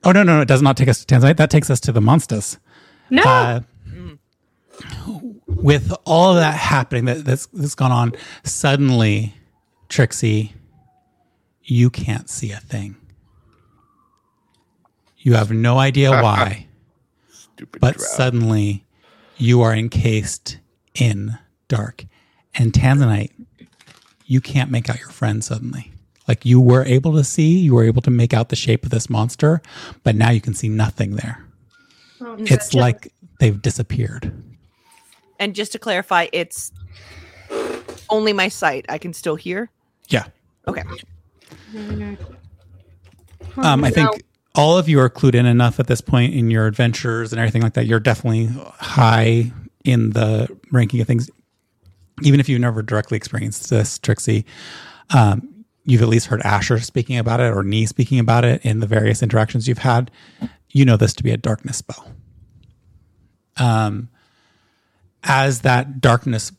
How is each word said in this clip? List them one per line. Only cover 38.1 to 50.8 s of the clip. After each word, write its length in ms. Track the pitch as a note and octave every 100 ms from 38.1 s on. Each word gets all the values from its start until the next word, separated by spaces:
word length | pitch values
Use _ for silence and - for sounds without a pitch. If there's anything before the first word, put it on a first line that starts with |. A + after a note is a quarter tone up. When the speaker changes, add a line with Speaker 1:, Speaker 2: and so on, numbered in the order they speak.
Speaker 3:
only 240 | G#3+ G#3+
my 140 | G3+ F#3+
sight. 400 | - E3 C3+ -
I 80 | D3+
can 160 | F3
still 220 | E3 - D#3
hear? 340 | - F#3 A#3 _ _ _ _
Speaker 1:
Yeah. 160 | A#2+ G2 _ _ _ -
Speaker 3:
Okay. 140 | - F#2 F2 - - _ _ _ - G#3+
Speaker 2:
Mm-hmm. 440 | G#3+ G#3 G#3+ G#3 G3+ - - - _ _ - _ _ _ _ _ - - -
Speaker 1:
Um, 220 | G#3 C#3
I 60 | D3
Speaker 2:
Oh, 20 |
Speaker 1:
think 180 | - D3
Speaker 2:
no. 60 | G#3+ - _ _ -
Speaker 1:
all 240 | D3 F3
of 100 | D#3+
you 100 | D3
are 120 | B2+
clued 240 | - C#3 B2
in 100 | B2
enough 340 | A#2+ A#2+ -
at 60 | C3
this 160 | A#2+
point 320 | - B2 A#2+
in 160 | D#3+ A#2
your 160 | A2+ A2
adventures 680 | G#2 A#2+ A2+ B2+ A2+ A2+
and 80 | A2
everything 220 | A2+ A2+
like 120 | A2+ -
that. 100 | A#2
You're 140 | A2+
definitely 480 | A2 A2 B2 A2+ A2+ B2 - -
high 720 | - - A2+ A2+ A2+ A#2 A#2 - - _
in 260 | - B2 A2+
the 400 | G#2+ A2 A2 A2+ - _
ranking 300 | C3